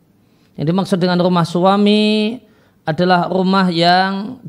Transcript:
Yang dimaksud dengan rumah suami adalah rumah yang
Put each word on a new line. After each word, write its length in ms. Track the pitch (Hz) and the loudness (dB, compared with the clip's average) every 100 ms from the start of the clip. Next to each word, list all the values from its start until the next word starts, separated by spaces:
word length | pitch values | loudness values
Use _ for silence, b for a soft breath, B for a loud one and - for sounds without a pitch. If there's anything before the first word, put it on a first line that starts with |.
| _ _ b b b - | _ _ b b b -8
Yang 100 | 151 | -4
dimaksud 280 | 185 185 190 | -2 -2 0
dengan 180 | 180 175 | 0 0
rumah 240 | 180 180 | 0 0
suami 960 | 160 175 190 202 208 214 214 214 214 254 _ b b b | 0 0 2 2 2 2 2 0 -2 -6 _ b b b
adalah 480 | - 151 180 175 170 | -8 -2 0 0 0
rumah 400 | 185 185 190 185 | -2 0 0 0
yang 720 | 165 170 180 190 196 214 262 | 0 2 2 0 -4 -10 -14